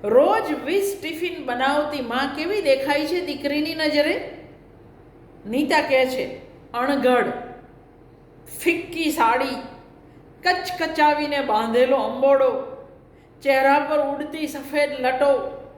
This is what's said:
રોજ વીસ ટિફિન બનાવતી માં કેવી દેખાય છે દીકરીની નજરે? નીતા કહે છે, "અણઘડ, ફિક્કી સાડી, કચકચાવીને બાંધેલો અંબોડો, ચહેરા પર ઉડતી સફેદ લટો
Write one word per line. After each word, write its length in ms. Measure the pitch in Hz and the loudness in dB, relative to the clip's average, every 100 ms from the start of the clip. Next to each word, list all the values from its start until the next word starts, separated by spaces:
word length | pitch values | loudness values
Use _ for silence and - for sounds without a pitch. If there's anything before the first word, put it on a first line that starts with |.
રોજ 600 | 202 233 330 453 - 277 247 | 6 6 6 4 0 -4 -2
વીસ 340 | 381 392 392 | 0 0 -4
ટિફિન 440 | 311 320 349 330 262 | -8 -6 -6 -6 -6
બનાવતી 560 | 240 269 294 294 294 | 0 0 2 -2 -4
માં 340 | 233 254 277 302 | -4 -4 -4 -4
કેવી 260 | 320 427 | -4 0
દેખાય 440 | 277 269 277 294 311 | 2 2 2 -2 0
છે 200 | 349 302 | -2 -4
દીકરીની 500 | 285 285 294 311 320 | -4 -2 -2 -2 -2
નજરે? 560 | 311 294 302 403 - - - - - - - - - - - - 208 | 0 2 2 0 -6 -14 -20 -20 -20 -20 -20 -20 -20 -20 -20 -18 -6
નીતા 320 | 247 285 311 | -2 2 0
કહે 240 | 302 262 262 | 2 2 2
છે, 320 | 254 - - - - - | 0 -6 -10 -18 -20 -10
"અણઘડ, 580 | 240 262 277 247 247 202 - - - - - - - - - - - - - | -4 0 2 4 4 2 -6 -12 -16 -20 -20 -20 -20 -20 -20 -20 -20 -20 -6
ફિક્કી 520 | 339 330 - 330 311 | -4 -4 -6 -4 -4
સાડી, 440 | 240 226 247 269 269 - - - - - - - - | 0 2 2 -2 -6 -12 -18 -20 -20 -20 -20 -20 -6
કચકચાવીને 960 | 359 359 - 359 320 320 302 294 294 285 | -2 -2 -4 -6 -4 2 2 2 0 -2
બાંધેલો 560 | 254 214 226 233 247 269 | 0 0 2 2 4 2
અંબોડો, 800 | 214 247 269 277 262 226 - - - - - - - - | 0 0 4 6 4 0 -8 -14 -18 -20 -20 -20 -20 -6
ચહેરા 360 | 269 269 269 285 | 0 4 6 4
પર 200 | 294 302 | 2 0
ઉડતી 480 | 277 285 302 320 302 | 0 -4 -6 -6 -8
સફેદ 440 | 285 269 294 285 262 | -8 -4 -2 0 0
લટો 640 | 254 262 285 262 - - - | -2 2 2 2 0 -10 -18